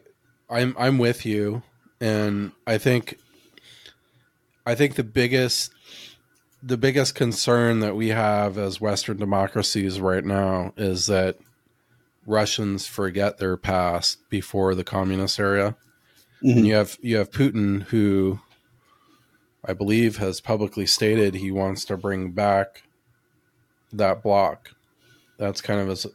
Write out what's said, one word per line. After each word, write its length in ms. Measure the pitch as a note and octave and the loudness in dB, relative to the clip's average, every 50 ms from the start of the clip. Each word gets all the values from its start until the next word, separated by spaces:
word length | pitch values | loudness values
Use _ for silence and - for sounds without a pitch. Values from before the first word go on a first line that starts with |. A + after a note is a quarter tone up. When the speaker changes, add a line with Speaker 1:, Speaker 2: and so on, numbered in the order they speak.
| - _ _ _ _ _ _ _ _ - | -8 _ _ _ _ _ _ _ _ -6
Speaker 1:
I'm, 260 | A#2 A#2+ B2+ B2+ B2+ - | -2 -2 0 0 -2 0
I'm 180 | B2 C3 C3+ | 0 2 4
with 280 | B2+ A#2+ A#2+ A#2+ - - | 4 4 2 0 0 -4
you. 360 | A2+ G#2+ G#2 G#2 G#2 A2 A#2+ - _ _ _ _ _ _ - | -4 -2 -2 -2 -2 -4 -6 -8 _ _ _ _ _ _ -4
And 520 | A#2 A2 G#2+ G#2+ G#2 G#2 G2+ G2+ G2+ - - _ _ | -2 0 0 0 0 0 -2 -2 -4 -8 -10 _ _
I 120 | A#2+ A2 | -2 -2
think, 400 | G#2 - C3 B2 A#2+ - - - - _ _ _ _ _ _ _ - - - - - - - - _ _ _ _ _ _ _ _ _ _ _ _ _ - | 0 2 2 2 2 0 -6 -12 -18 _ _ _ _ _ _ _ -20 -20 -20 -20 -20 -20 -20 -20 _ _ _ _ _ _ _ _ _ _ _ _ _ -4
I 100 | A#2+ A#2+ | -2 2
think 200 | A#2+ D3 C#3 C#3 | 2 2 2 0
the 80 | - A#2 | -2 -6
biggest, 680 | A2 - C3 B2 A#2+ C3 C3 B2+ A#2+ - - - - _ _ _ - - - - - - _ _ _ _ _ _ _ _ _ C3+ | -2 0 0 2 2 2 2 2 2 0 -4 -4 -6 _ _ _ -20 -20 -20 -20 -20 -20 _ _ _ _ _ _ _ _ _ -6
the 140 | B2+ B2+ | -4 -2
biggest 380 | A#2 C3 C3+ C3 C#3+ B2+ C3+ - | 0 2 2 2 2 0 0 0
concern 680 | - C3 A#2 A2 - - A#2+ A#2+ A#2+ A#2+ A#2 A2+ A2 | 0 0 0 0 0 2 2 4 4 4 4 4 2
that 140 | G#2+ G#2 G2 | 0 0 -2
we 140 | G#2+ A2+ A2 | -2 0 0
have 480 | A2 A2+ A2 G#2 G#2 G#2 G#2 G2+ F#2+ | 0 2 2 2 2 2 0 0 -2
as 220 | G#2 G2 F#2+ F#2 G2+ | -4 -4 -4 -4 -4
Western 360 | G#2+ G#2 G2+ - - - G2+ | -2 -2 -2 -2 -4 -6 -6
democracies 840 | G2 G#2 G2 G2+ F#2+ G2 F#2+ - A2 G2 - - G#2 G2 F#2+ F#2 G2 | -4 -2 0 2 2 0 0 0 -2 -2 0 -2 -2 -2 -2 -2 -2
right 240 | F#2+ F#2 F#2 F#2+ - | 0 0 0 0 0
now 500 | G2+ G2 G2 G2 F#2+ F#2+ F#2 F2+ - - | 0 0 0 0 0 0 -2 -4 -6 -6
is 300 | - G#2 F#2+ F#2 F2+ - | -4 -4 -2 -2 -2 0
that 300 | G#2 G2 F#2 F#2 F#2+ - - _ _ _ _ _ _ _ _ _ _ _ _ _ _ _ _ _ | 0 2 2 2 0 -2 -6 _ _ _ _ _ _ _ _ _ _ _ _ _ _ _ _ _
Russians 600 | G#2+ G#2+ G#2+ G#2 - - - G#2+ G2+ G2 F#2+ - | -2 0 0 0 0 -2 -2 -4 -4 -4 -6 -8
forget 500 | - - - G2 F#2+ F2 G2 G2+ G2+ - | -8 -6 -4 -4 -2 0 0 0 -2 -2
their 200 | - F#2+ F#2 F#2 | -2 -4 -4 -4
past 720 | - - G2 F#2+ F2+ F2+ F2 E2+ E2+ - - - - _ _ | -4 -2 -2 0 0 0 0 0 -2 -2 -4 -4 -6 _ _
before 440 | G#2+ G2 - - - G2 F#2+ F#2+ F#2 | -6 -6 -6 -4 -2 0 0 0 0
the 100 | F#2 F2 | -2 -4
communist 560 | - - G2 F#2+ F#2+ F#2+ F#2+ G2 G2 - - | -4 -4 -2 -2 0 -2 -2 -2 -2 -2 -2
era. 360 | G2+ G2 G2 G2+ G2 G#2 A#2+ - _ _ _ _ _ _ _ _ _ _ _ _ - | 0 0 0 0 0 -2 -4 -8 _ _ _ _ _ _ _ _ _ _ _ _ 2
Speaker 2:
Mm-hmm. 140 | C3 A#2+ A#2 | 4 6 6
Speaker 1:
And 80 | G#2+ | 6
you 60 | G#2+ G#2+ | 6 6
have, 220 | G#2+ G2+ - - - | 4 2 0 -4 -8
you 160 | - A#2+ A2 | -4 -2 0
have 140 | G#2+ F#2+ - | 0 0 -2
Putin, 520 | - - C#3 C3+ A2 A2 G2+ G2+ G2 G2+ G2 | 0 0 0 2 2 0 0 0 0 -2 -2
who 560 | - A#2 A2 G#2 G2+ G2 G2 F#2+ F#2+ F#2+ G2 - _ _ _ _ _ _ _ _ _ _ _ _ _ _ _ _ _ _ _ _ _ _ _ - | -2 0 2 4 4 4 2 2 0 -2 -4 -8 _ _ _ _ _ _ _ _ _ _ _ _ _ _ _ _ _ _ _ _ _ _ _ -10
I 100 | - F#2 | -8 -6
believe 440 | F#2 G2+ G2+ A2 A#2 A#2+ A2 G#2 | -4 0 2 2 4 4 2 0
has 240 | G#2 G2+ F#2+ F#2 - | -2 -4 -4 -4 -6
publicly 440 | - - A2+ G#2 G#2+ G2 - A2 F#2+ | -4 -4 -2 -2 -2 -4 -4 -4 -2
stated 480 | - - - A2+ G#2+ A2 A2+ G#2 G2 F#2+ | 0 0 2 2 2 4 4 4 2 0
he 160 | F#2 G2 F#2+ | -2 -4 -4
wants 340 | F#2+ G2 F#2+ F#2+ F#2+ - - | -2 -2 -2 -2 -2 -6 -6
to 120 | - G2+ | -6 -6
bring 340 | F2+ F#2+ G2+ F#2+ F#2 F#2 F2+ | -6 -4 -4 -4 -4 -4 -6
back 520 | F2+ G2+ G2+ G2+ G2 G2 G2 - - - _ _ _ _ _ _ _ _ _ _ _ _ _ _ _ _ _ _ _ _ _ _ A2 | -4 0 2 2 2 2 0 -2 -6 -16 _ _ _ _ _ _ _ _ _ _ _ _ _ _ _ _ _ _ _ _ _ _ -2
that 280 | G#2 G2+ F#2+ F#2 - - | 0 2 2 2 0 0
bloc. 480 | G#2 G2+ G2+ F#2+ D#2 D2 - - - - _ _ _ _ _ _ _ _ _ _ _ _ | 2 4 4 4 2 0 -6 -12 -20 -20 _ _ _ _ _ _ _ _ _ _ _ _
That's 240 | - G#2 G2+ F#2+ - | -6 -6 -6 -6 -6
kind 180 | - - G#2 G2+ | -4 -2 -2 0
of 80 | G2 | 0
his, 200 | F#2+ F#2+ - - G2+ | -2 -4 -6 -8 -12